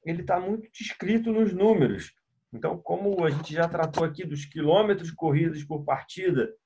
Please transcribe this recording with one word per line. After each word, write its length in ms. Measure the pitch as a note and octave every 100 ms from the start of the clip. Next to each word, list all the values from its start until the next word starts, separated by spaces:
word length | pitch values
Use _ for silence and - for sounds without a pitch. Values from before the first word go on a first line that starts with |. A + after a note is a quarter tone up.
| D#3+
ele 180 | E3+
tá 160 | F3 F3+
muito 320 | F#3 A3 -
descrito 580 | - - - F3+ A3+ A3+
nos 240 | A3 G#3+
números. 600 | F3+ G#3 G#3+ C3 F#2+ - _ _ _ _
Então, 280 | A#2 D#3 E3
como 440 | - F3 G3+ F#3+ D#3+
a 40 |
gente 240 | C#3+ D#3+
já 140 | D#3 E3+
tratou 380 | E3 D#3+ D#3 D#3+
aqui 180 | D#3
dos 220 | E3+ D3 -
quilômetros 680 | D#3+ D3+ F3+ G#3+ G3 E3+
corridos 500 | - E3 D3 E3 D3+ C#3+
por 180 | D3+
partida 680 | C#3+ C3+ - - F#3 C#3 A2 -